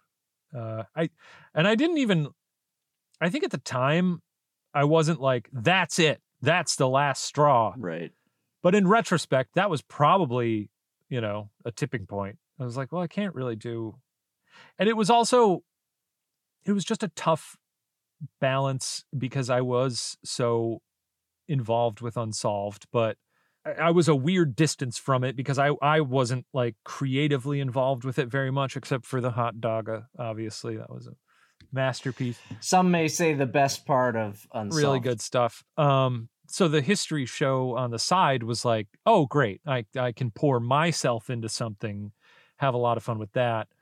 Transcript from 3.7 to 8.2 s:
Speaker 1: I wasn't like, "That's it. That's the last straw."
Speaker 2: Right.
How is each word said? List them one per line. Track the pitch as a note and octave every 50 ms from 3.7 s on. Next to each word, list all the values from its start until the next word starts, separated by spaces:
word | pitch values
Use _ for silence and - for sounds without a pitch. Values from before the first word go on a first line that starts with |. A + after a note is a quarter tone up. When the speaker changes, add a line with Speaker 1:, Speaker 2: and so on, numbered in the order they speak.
| - B2+ B2+ C3+ D3+ E3+ F3+ F#3 F3 E3 - _ _ _ _ _ _ _ _ _ -
Speaker 1:
I | C#3+ C#3+
wasn't | D3 D#3 D#3+ D#3+ D3 E3+ B2+
like, | C3 C3+ C3 B2 A2+ - -
"That's | C3 G#2+ D#3+ F3+ F#3+ F3+ - - -
it. | E3+ D3+ B2+ - _ _ _ _
That's | B2 D3 E3 F3+ D#3+ - -
the | - C#3+ C3
last | C3 C3+ C#3+ C#3+ C3 - -
straw." | - - C#3 D3+ D3 C3+ A#2+ A2+ G#2 F#2 B2+
Speaker 2:
Right. | A#2+ F2 E2 E2 E2+ - - _